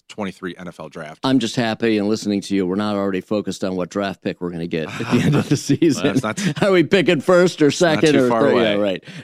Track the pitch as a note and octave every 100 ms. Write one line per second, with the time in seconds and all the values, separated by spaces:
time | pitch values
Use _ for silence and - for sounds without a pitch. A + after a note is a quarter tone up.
0 | _ - G2+ - F#2 - F2 - D#2 E2+
1 | D2+ D#2+ C3+ C3+ A2 - A#2 A2 A#2 A2
2 | G2+ G#2+ G2+ G2+ F2+ G2 F#2 F#2+ G#2 G#2
3 | G2 F#2 - G#2+ G2 F#2 G2 F#2 F2+ G2+
4 | G2 F#2+ G#2 F#2 F2 F2 E2+ E2+ D#2 -
5 | - A#2+ - C#3+ - C#3+ - D3 E3+ B2
6 | F#2 G#2+ G#2+ G#2+ G3 D3 G3+ F#3 D#3 G3
7 | E3 E3+ - F#3 F3+ - D3 - F3 D#3
8 | D#3+ C#3 B2+ A#2 A2+ B2 A2 G2+ G#2 F#2
9 | - E3